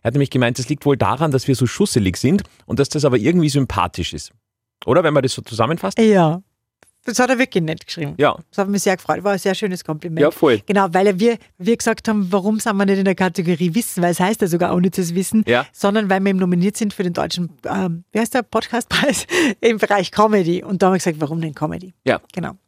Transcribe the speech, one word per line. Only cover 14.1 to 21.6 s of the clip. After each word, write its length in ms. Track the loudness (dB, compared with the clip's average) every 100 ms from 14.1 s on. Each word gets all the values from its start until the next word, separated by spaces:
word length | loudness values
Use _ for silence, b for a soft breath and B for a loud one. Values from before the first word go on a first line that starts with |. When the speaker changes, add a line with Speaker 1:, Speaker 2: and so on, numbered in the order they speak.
Speaker 2:
es 100 | 0
heißt 220 | 0 0
ja 40 | 0
sogar 280 | 0 0
unnützes 400 | 2 0 0 -2
Wissen, 280 | -2 0 0 2
Speaker 1:
Ja. 200 | 0 0
Speaker 2:
sondern 380 | -2 0 0 0
weil 100 | 0
wir 80 | 2
eben 100 | 0
nominiert 380 | 0 2 0 -2
sind 160 | -6
für 100 | -4
den 120 | -4
deutschen, 340 | -4 -4 -4 -8 -10
ähm, 400 | -6 -4 -4 -6 -6
wie 60 | -4
heißt 140 | -2
der, 80 | -2
Podcastpreis 840 | -2 -6 -4 -6 -2 0 0 -2 -2 0
<laughs> 160 | 0 2
im 160 | 0 0
Bereich 320 | 0 0 0
Comedy. 500 | 2 2 4 2 -2
Und 200 | -4 0
da 60 | 2
haben 40 |
wir 60 | 2
gesagt, 180 | 0 -4
warum 180 | -4 -4
denn 140 | -6
Comedy? 400 | -6